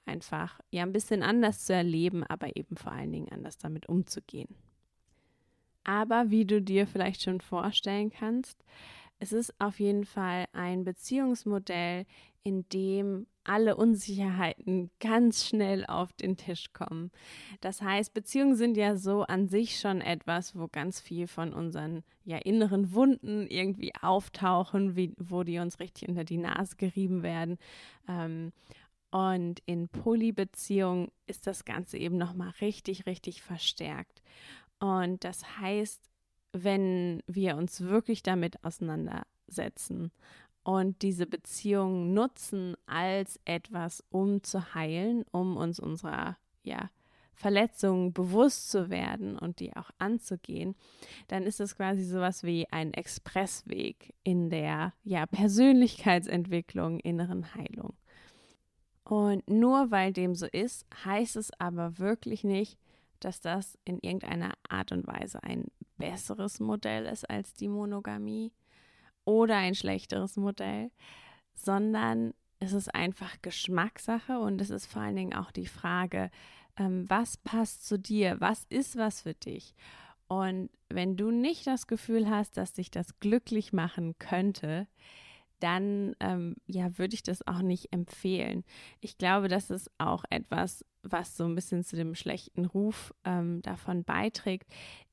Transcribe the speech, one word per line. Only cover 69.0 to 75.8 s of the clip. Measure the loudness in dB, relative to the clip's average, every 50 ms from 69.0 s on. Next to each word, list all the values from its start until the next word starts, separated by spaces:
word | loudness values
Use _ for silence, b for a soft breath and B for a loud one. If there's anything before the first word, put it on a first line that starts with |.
| b b b _ _
oder | 4 6 8 8 6 6
ein | 4 2 2 0
schlechteres | 0 -2 -2 -2 -2 -4 -4 -2 -2 -2 -2 -2
Modell, | -2 -2 -2 -2 -4 -6 -6 -4 -6 -6 -8 B B B B B B B B B B B B _
sondern | -6 -2 0 2 2 2 2 2 2 0 0 0 0 -2 -2 -4 -10 _ _ _ _
es | -4 -2 0
ist | 0 -2 -2 -2
einfach | -2 -2 -2 -2 -4 -10 -12 -12 -10 -10
Geschmackssache | -10 -8 -6 -4 0 2 2 2 0 -2 -6 -4 -2 -2 -2 -2 -2 -2 -2
und | 0 0 0 0
es | -2 -2
ist | -4 -6 -8
vor | -8 -8 -6 -4
allen | -2 -2
Dingen | -2 -2 -2 -4
auch | -4 -6 -6
die | -6 -8 -8
Frage, | -8 -8 -6